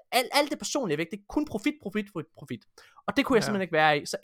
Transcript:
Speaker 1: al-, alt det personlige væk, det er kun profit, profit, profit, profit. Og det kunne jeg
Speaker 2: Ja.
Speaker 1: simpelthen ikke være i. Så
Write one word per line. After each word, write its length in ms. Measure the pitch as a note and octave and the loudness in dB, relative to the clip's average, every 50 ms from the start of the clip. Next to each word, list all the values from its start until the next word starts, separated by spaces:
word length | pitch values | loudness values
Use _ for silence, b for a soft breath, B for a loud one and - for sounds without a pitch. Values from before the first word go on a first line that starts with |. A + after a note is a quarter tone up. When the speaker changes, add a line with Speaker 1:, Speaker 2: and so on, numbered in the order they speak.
| - _ | -8 _
Speaker 1:
al-, 160 | - B3 B3+ - | 0 0 0 2
alt 180 | - C#4 D4 C#4+ | 2 2 2 2
det 80 | D4+ - | -2 -6
personlige 400 | G#3 - - D4 B3 F#3 D3 C#3+ | -4 -4 -2 -2 0 0 0 -2
væk, 80 | E3+ - | -2 -4
det 80 | A3 G3+ | -8 -12
er 40 | - - | -12 -4
kun 160 | - D4+ D4+ | -2 -2 -2
profit, 300 | - - - - D4 D4 - | -2 -4 -4 -4 -4 -4 -4
profit, 240 | - G3+ - G#3 G#3 G3+ | -8 -6 -6 -6 -6 -6
profit, 140 | - E3+ C#3+ - _ - | -8 -10 -10 -10 _ -18
profit. 220 | C#3+ - B2 G#2+ - _ _ b b b b b b | -14 -12 -12 -12 -14 _ _ b b b b b b
Og 100 | - - | -2 0
det 80 | C#4+ C4 | 0 2
kunne 120 | - C4+ | 4 2
jeg 60 | A3 | 2
Speaker 2:
Ja. 20 | - | 2
Speaker 1:
simpelthen 180 | - G#3 G3 | 2 0 -2
ikke 100 | F#3+ E3 | -2 0
være 260 | E3 D#3 D#3 D#3 D3+ D3 | 2 4 4 4 4 2
i. 80 | - | 0
Så 100 | - - - | -4 -8 -4